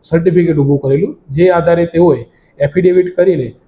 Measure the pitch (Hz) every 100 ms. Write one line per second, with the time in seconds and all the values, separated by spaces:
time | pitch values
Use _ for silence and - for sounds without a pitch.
0 | - 165 175 170 170 147 139 143 135 139
1 | 220 311 _ 139 180 175 165 170 170 165
2 | 175 131 - _ _ _ 143 185 175 180
3 | 180 - 180 165 117 -